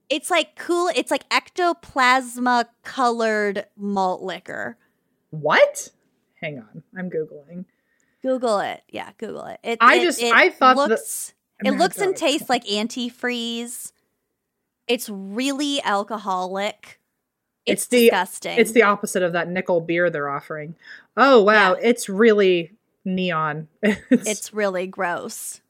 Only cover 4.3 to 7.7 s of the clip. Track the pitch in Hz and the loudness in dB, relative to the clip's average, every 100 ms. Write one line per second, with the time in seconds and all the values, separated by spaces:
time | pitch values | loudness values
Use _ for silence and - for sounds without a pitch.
4.3 | 175 - - 104 240 _ _ _ _ _ | -10 -12 -10 -10 -12 _ _ _ _ _
5.3 | 156 147 190 571 - - _ _ _ _ | -6 0 4 4 2 -14 _ _ _ _
6.3 | _ 165 143 - 160 - 185 180 160 156 | _ -12 -12 -16 -20 -18 -10 -6 -6 -6
7.3 | 151 143 175 190 | -10 -18 -16 -16